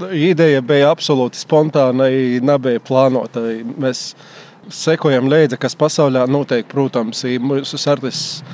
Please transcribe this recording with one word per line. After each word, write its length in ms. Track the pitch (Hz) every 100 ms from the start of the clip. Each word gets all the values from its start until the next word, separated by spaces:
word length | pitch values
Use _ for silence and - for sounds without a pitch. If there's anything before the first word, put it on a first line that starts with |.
| 185
Ideja 560 | 170 170 165 160 139
bija 300 | 123 143 143
absolūti 480 | 160 - 139 123 -
spontāna, 640 | - 156 156 147 131 127 135
i 300 | 131 127 123
nebija 400 | 135 143 127 117
plānota. 640 | - 131 135 127 113 120 117 113 117
Mēs 420 | - 131 120 - - - - - - -
sekojam 580 | - - 160 151 131 135
līdzi, 320 | 151 151 127
kas 180 | 127 -
pasaulē 520 | 151 - 143 131 127
notiek, 400 | 143 139 123 107
protams, 540 | 139 135 123 113 110 127
i 140 | 123
mūsu 380 | 131 139 139 147
sartis 640 | - 139 127 - - - -